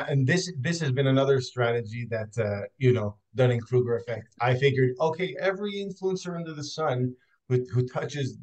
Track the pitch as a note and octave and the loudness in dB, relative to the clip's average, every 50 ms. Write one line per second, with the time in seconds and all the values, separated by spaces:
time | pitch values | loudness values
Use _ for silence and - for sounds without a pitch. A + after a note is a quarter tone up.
0 | C#3+ - C#3+ C#3 C3 B2+ E3+ F#3 F3+ F3+ E3+ C3+ A#2+ E3+ E3+ E3+ D#3 C3+ B2 C#3 | 2 0 2 2 2 4 2 2 0 -2 -6 -4 -2 -2 -2 -2 0 0 0 2
1 | C3+ C3+ C3+ C3+ C#3 C#3 C#3 C3 B2+ - - B2 A#2+ A#2 A#2+ A#2+ A#2 G#2 A2 A#2+ | 2 4 4 4 4 4 4 2 2 -2 -2 0 0 0 0 0 -2 -6 -8 -8
2 | A#2+ - A#2 A2 G#2+ G#2+ - A#2 G#2+ G#2 G2+ G2+ G2 - _ - C3+ B2+ B2 A2+ | -6 -6 -6 -6 -6 -4 -4 -2 -2 -2 -2 -4 -6 -10 _ 2 4 4 4 4
3 | G#2+ G#2 - _ _ _ - A2+ B2+ B2 A#2+ A2+ - - B2+ B2 B2 A#2 A#2 A#2 | 2 -2 -6 _ _ _ 0 2 4 4 4 0 -2 0 2 2 2 2 0 -2
4 | - - A2+ A2 - _ _ - A#2+ B2+ B2+ B2+ C#3 C#3 B2+ C3 C3 B2+ B2+ - | -2 -4 -8 -8 -8 _ _ -2 0 0 2 4 4 4 4 4 2 2 2 2
5 | D#3+ - - - F#3+ F#3 F#3 - F3+ F#3+ F#3+ G3 G#3 G#3 G3+ G3+ G3 G3 F#3 - | 0 0 0 -2 -4 -6 -4 -2 -2 -2 -2 -2 -4 -6 -6 -6 -6 -8 -6 -4
6 | F#3+ F#3+ F#3 F#3 - F3+ E3+ E3+ E3 D#3+ D#3 D3 D3 D3 - - D#3+ D3 B2+ B2 | -4 -2 -2 -4 -4 -6 -8 -6 -6 -8 -8 -8 -10 -8 -6 -2 -2 0 0 0
7 | B2+ B2+ B2 - _ _ _ _ _ - B2+ B2 B2 - A2+ B2 B2+ B2+ - D#3 | -2 -2 -4 -8 _ _ _ _ _ 0 0 0 0 0 0 -2 0 0 -2 -6
8 | C#3 B2+ C3 D3 C3 - - - | -6 -4 -4 -4 -4 -4 -6 -8